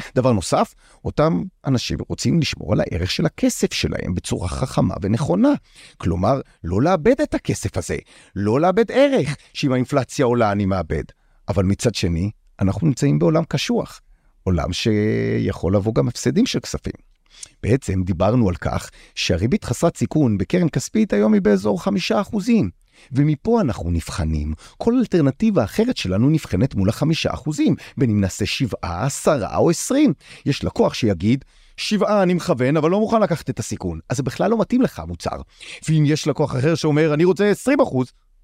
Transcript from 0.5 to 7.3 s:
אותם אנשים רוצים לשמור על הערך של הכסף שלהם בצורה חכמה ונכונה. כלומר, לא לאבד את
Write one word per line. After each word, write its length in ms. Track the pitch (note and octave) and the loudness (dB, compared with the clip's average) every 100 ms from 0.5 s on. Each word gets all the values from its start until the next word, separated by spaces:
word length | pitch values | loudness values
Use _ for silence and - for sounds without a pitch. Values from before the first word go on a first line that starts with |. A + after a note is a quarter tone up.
| C#3+ A3 - _ _ | 0 0 -4 _ _
אותם 380 | - - D3+ F3 F#3 - - | -6 0 2 2 -4 -6 -2
אנשים 320 | B2+ - - - | -2 -2 -6 -6
רוצים 320 | - A#2 D#3+ | -4 0 2
לשמור 320 | C#3 - - | 0 -4 -2
על 80 | - | -2
הערך 300 | - E2+ F2+ | -2 -2 -4
של 160 | - D#3+ | -2 -2
הכסף 480 | - B3+ - - | 0 -2 0 -2
שלהם 400 | - - - - | -2 -4 -4 -4
בצורה 340 | F2+ - - F2+ | -6 -4 -4 -4
חכמה 460 | C#2 - - - - | -4 -4 0 0 0
ונכונה. 500 | G2 A2+ D3+ F3 C4+ C#4+ _ - - - | -2 0 0 2 2 2 _ -20 -20 -6
כלומר, 420 | F2+ F2 G2 C3+ - _ | -4 0 0 0 -4 _
לא 180 | D#2+ F#2 | -2 2
לאבד 380 | D3+ F#3 D3+ C#4 | 2 4 4 2
את 140 | D4+ | 0